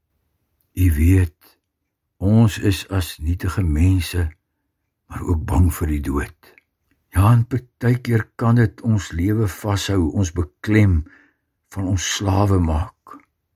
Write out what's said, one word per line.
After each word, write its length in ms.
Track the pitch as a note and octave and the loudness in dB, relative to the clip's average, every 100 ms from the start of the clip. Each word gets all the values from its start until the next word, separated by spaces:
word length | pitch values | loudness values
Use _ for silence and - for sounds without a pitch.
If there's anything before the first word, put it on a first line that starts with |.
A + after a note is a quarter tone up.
| _ _ _ _ _ _ _ - | _ _ _ _ _ _ _ 0
U 100 | F#2 | 0
weet, 640 | D2 E2 F#2+ F2 _ _ _ _ _ _ _ _ - | 4 4 4 2 _ _ _ _ _ _ _ _ -4
ons 380 | G2 A2 A2+ - | 2 4 4 2
is 220 | G#2 F#2 - | -2 -2 -4
as 220 | G2 E2+ - | -4 -6 -6
nietige 460 | D2+ F2+ F2 - F2 | -6 -4 -4 -2 -2
mense, 640 | D2+ F2+ F#2 E2 F2+ E2 - _ _ _ _ _ _ - | 2 2 2 -2 -4 -4 -6 _ _ _ _ _ _ -18
maar 140 | - - | -10 -4
ook 160 | E2 B1+ | -4 -2
bang 220 | - F2 | 0 0
vir 220 | - D#2 D2 | 0 -4 -4
die 80 | C2+ | -4
dood. 460 | C#2 - - - _ _ _ _ _ _ F#2 | -6 -6 -12 -20 _ _ _ _ _ _ 2
Ja, 140 | G2+ | 4
en 160 | A#2+ A#2 | 4 2
partykeer 760 | B2 - - A#2 B2 B2 A2+ - - | -4 -8 -4 -2 -2 0 -2 -2 -4
kan 220 | A#2 A#2 | 0 2
dit 220 | A2+ - A#2 | 2 0 -2
ons 240 | G#2+ - E2 | -2 -2 -4
lewe 300 | F#2+ G#2+ G#2 | -2 0 -2
vashou, 600 | - G#2+ G2 - G2 E2 | -4 -4 -4 -2 -2 0
ons 160 | G2+ F2+ - | 0 -2 -4
beklem, 640 | E2+ _ - G#2+ G#2 E2+ D#2 _ _ _ _ _ _ | -6 _ 0 4 4 2 -2 _ _ _ _ _ _
van 160 | G2+ F#2 | -8 -4
ons 160 | G2 - - | -4 -4 -4
slawe 400 | G2+ G2 G2+ F#2+ | -2 0 2 2
maak, 560 | E2 D#2 - - - - _ _ _ | 0 -2 -4 -10 -20 -20 _ _ _